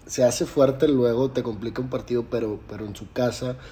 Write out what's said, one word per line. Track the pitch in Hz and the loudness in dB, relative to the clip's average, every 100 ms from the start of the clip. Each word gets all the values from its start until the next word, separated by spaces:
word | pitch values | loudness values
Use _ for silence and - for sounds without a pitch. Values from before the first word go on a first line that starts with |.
se | - - | -6 4
hace | 123 - | 4 4
fuerte | - 147 135 131 151 | 0 4 4 4 4
luego, | 135 120 117 135 | 4 4 2 0
te | 127 | 0
complica | 120 104 113 - | -4 -4 -6 -6
un | 127 | -4
partido, | 135 - 120 117 | -6 -2 -2 -2
pero, | 117 110 104 - | -2 -2 -6 -10
pero | 104 | -10
en | 104 | -10
su | 98 98 | -10 -8
casa, | - 120 - 127 127 - | -2 -2 -2 -6 -8 -12